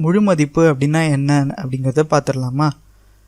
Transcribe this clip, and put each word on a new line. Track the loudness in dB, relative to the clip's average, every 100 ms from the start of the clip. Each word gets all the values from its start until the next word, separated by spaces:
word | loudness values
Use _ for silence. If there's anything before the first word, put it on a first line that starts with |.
முழு | 0 2 2
மதிப்பு | 2 0 2 2
அப்படின்னா | 2 0 0 0 0
என்ன | 2 2 0 -4
அப்படிங்கிறத | -8 -4 -2 0 0
பார்த்துடலாமா? | 0 -2 -4 -4 -2 -2 -4 _ _ _ _